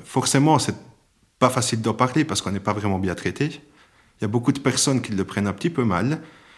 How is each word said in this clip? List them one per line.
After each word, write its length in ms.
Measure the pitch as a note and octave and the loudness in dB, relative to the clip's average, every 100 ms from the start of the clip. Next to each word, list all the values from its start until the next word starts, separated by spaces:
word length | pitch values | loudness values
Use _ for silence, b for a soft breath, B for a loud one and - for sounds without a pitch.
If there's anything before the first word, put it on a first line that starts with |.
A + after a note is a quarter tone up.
Forcément, 540 | - C3 - C#3 D3 D3 | -4 -2 2 4 6 4
c'est 180 | - - - _ _ _ _ - | 2 -6 -10 _ _ _ _ 2
pas 120 | B2+ | 2
facile 320 | B2+ A#2 A2+ | 2 -2 -2
d'en 120 | A2+ | -2
parler 320 | G#2+ B2+ D#3 D3+ | 0 2 2 0
parce 160 | F#2+ | -2
qu'on 100 | F#2+ | -4
n'est 80 | G2 | -4
pas 140 | G#2 | -2
vraiment 240 | G#2 G2+ F#2+ | -2 0 0
bien 160 | F#2+ | -2
traité. 320 | E2+ F#2 - D3 | -2 -4 -2 -4
Il 800 | - - _ _ _ _ - | -4 -20 _ _ _ _ -8
y 20 | G2 | -2
a 20 | |
beaucoup 240 | A#2 A#2+ | 0 0
de 80 | C#3+ | 0
personnes 420 | C3+ A#2+ D3 C3 | 0 0 0 0
qui 100 | A2+ | -2
le 120 | G2 | -4
prennent 240 | F#2 - G2+ | -2 -2 -2
un 60 | |
petit 160 | F#2+ - | -2 -4
peu 160 | D#3 A#2 | 0 0
mal. 360 | F2 A#2+ D#3+ b b b | 0 0 -4 b b b